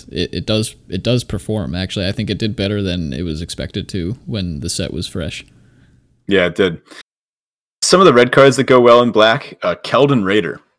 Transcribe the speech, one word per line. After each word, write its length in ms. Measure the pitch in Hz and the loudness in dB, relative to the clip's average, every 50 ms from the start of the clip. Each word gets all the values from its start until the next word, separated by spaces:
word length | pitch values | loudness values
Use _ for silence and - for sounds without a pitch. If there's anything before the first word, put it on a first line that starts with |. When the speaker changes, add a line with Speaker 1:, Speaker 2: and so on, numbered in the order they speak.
| - - - | -18 -10 -6
Speaker 1:
it, 200 | 78 85 - - | -6 -6 -4 -6
it 120 | 87 80 | -8 -4
does, 300 | - 107 110 113 - - _ _ - | -2 -2 -2 -2 -4 -8 _ _ -10
it 140 | 87 95 - | -10 -6 -2
does 220 | 113 123 123 - | -2 -2 -2 -2
perform, 500 | - 107 98 - - 107 107 80 64 80 | -4 -8 -8 -6 -6 -6 -4 -4 -4 -4
actually. 320 | 90 95 - - 107 90 | -6 -6 -6 -6 -4 -4
I 60 | 95 98 | -4 -4
think 180 | - 107 90 | -4 -4 -4
it 80 | 104 - | -4 -4
did 160 | 113 110 117 | -4 -4 -4
better 280 | - 98 98 104 104 98 | -4 -4 -2 -2 -2 -2
than 300 | 92 87 90 82 71 62 | -4 -4 -4 -6 -6 -6
it 100 | 67 90 | -6 -6
was 180 | 85 78 78 85 | -6 -6 -8 -8
expected 460 | - - - 69 - - 104 - - | -10 -10 -10 -10 -8 -8 -10 -10 -8
to 240 | - 95 82 90 120 - - | -8 -6 -6 -6 -8 -10 -10
when 340 | - 120 101 92 90 78 71 | -10 -8 -6 -6 -6 -8 -8
the 80 | 71 - | -8 -8
set 220 | - - 87 - - | -6 -6 -6 -6 -6
was 160 | 80 - - | -8 -10 -8
fresh. 360 | - 90 80 78 - - - _ _ _ _ _ _ _ _ _ _ _ _ _ _ _ _ - | -8 -8 -8 -8 -10 -12 -16 _ _ _ _ _ _ _ _ _ _ _ _ _ _ _ _ 0
Speaker 2:
Yeah, 180 | 98 92 87 | 0 2 2
it 80 | 87 82 | 0 0
did. 260 | - 98 92 80 - - _ - - - _ _ _ _ _ _ _ _ _ _ _ _ _ _ _ - | 0 0 0 0 -6 -12 _ -20 -20 -20 _ _ _ _ _ _ _ _ _ _ _ _ _ _ _ 0
Some 180 | - 180 180 | 2 4 4
of 60 | 190 | 6
the 80 | 170 123 | 6 6
red 160 | 120 123 123 | 6 4 4
cards 260 | - 143 135 135 120 | 4 6 6 6 4
that 80 | 139 123 | 2 2
go 160 | - 131 127 | 4 4 6
well 220 | 120 120 117 120 123 | 8 8 8 8 6
in 80 | 117 | 4
black, 480 | 98 107 107 110 113 135 - - - - - | 4 4 4 4 4 0 -4 -10 -12 -6 -4
uh, 100 | 92 85 - - | -4 -4 -4 -4
Keldon 420 | - - 117 143 139 139 117 95 | -2 2 2 4 4 2 2 2
Raider. 360 | 92 101 107 87 76 - - - _ _ | 2 0 0 0 -2 -6 -10 -14 _ _